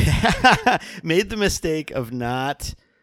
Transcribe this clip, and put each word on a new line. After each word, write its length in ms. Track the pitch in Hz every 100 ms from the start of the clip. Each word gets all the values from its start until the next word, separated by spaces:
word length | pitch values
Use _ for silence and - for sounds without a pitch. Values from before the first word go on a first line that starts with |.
| - - 226 - 262 220
I 160 | - 208 -
<laughs> 100 | -
made 260 | 165 165 208
the 80 | 220
mistake 540 | 196 - 175 156 151
of 200 | 135 117
not 580 | 123 120 127 131 143 - - _ _